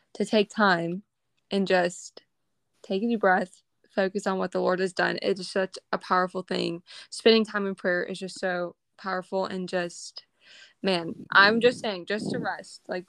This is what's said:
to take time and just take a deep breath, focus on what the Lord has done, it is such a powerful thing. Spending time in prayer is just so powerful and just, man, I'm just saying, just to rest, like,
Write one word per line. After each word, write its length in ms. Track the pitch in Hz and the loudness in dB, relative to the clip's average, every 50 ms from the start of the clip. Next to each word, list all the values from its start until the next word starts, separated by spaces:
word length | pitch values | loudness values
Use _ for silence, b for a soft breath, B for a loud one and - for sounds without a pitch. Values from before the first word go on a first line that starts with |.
| b b _ | b b _
to 120 | - 214 | -6 -4
take 240 | - - 214 202 - | 0 2 0 0 0
time 500 | - 226 214 196 180 170 170 170 180 196 - _ _ _ _ _ _ _ _ - | 0 2 2 4 4 2 0 -4 -6 -6 -10 _ _ _ _ _ _ _ _ -4
and 180 | - 196 190 180 | -2 -2 2 4
just 540 | 190 180 175 180 - - - - _ - _ _ _ _ _ _ _ _ _ _ _ _ - | 4 4 4 2 -2 -6 -18 -18 _ -20 _ _ _ _ _ _ _ _ _ _ _ _ -10
take 180 | - 185 190 | -4 -4 -2
a 60 | 226 233 | 0 0
deep 140 | 233 214 | 0 2
breath, 420 | 214 190 185 196 190 - - _ _ _ _ _ _ _ - | 4 4 4 4 2 -4 -10 _ _ _ _ _ _ _ -2
focus 320 | 208 190 190 - 202 - 196 | -2 -2 0 -2 -2 -2 -2
on 100 | 190 190 | -2 -2
what 140 | 185 180 | -2 -2
the 100 | - 185 | -2 0
Lord 180 | 180 185 185 175 | 2 2 2 2
has 140 | 190 185 - | 0 -2 0
done, 240 | - 175 175 175 - - | 0 0 0 0 -2 -2
it 160 | 196 196 196 | -2 -2 -2
is 100 | 180 - | -4 -6
such 260 | - 202 190 190 - - _ - | -2 -2 -2 -2 -6 -14 _ -6
a 60 | - 190 | -6 -6
powerful 460 | - - 190 180 185 185 - 185 185 | -2 0 2 2 2 0 -2 -8 -8
thing. 400 | - 185 180 175 170 170 175 _ B B B B B | -4 -4 -2 -2 -2 -4 -8 _ B B B B B
Spending 340 | - - - 233 226 226 214 | -14 2 4 6 6 6 4
time 200 | 214 - 208 196 | 2 -2 -4 -2
in 80 | 196 190 | -2 -4
prayer 300 | - - 190 175 175 - | -2 -2 -2 0 0 -2
is 160 | - 190 - | -4 -6 -10
just 200 | 190 185 - - | -10 -10 -10 -6
so 360 | 190 185 180 175 175 170 - _ _ _ _ - | -4 -4 -2 -2 -4 -6 -8 _ _ _ _ -12
powerful 480 | - 190 185 185 180 - 190 190 190 | -8 -6 -6 -6 -6 -4 -4 -4 -4
and 220 | - - 190 185 170 | -2 -4 -6 -6 -4
just, 560 | 190 180 175 175 - - - - - - _ _ _ _ b b b b b b b b - | -4 -4 -4 -4 -8 -12 -16 -16 -16 -18 _ _ _ _ b b b b b b b b -2
man, 320 | 196 185 170 165 165 - - - - | -2 0 0 -2 -6 -10 -12 -12 2
I'm 300 | - 190 196 208 226 233 | 6 8 8 8 6 6
just 180 | 214 240 - - | 4 4 2 2
saying, 260 | - 226 196 180 170 - | -6 -6 -6 -6 -6 -6
just 220 | 202 214 202 196 | -6 -4 -4 -4
to 60 | - - | -4 -4
rest, 420 | - 196 175 156 - - - - _ - | -4 -6 -6 -8 -12 -18 -20 -20 _ -10
like, 180 | 190 185 180 | -10 -10 -8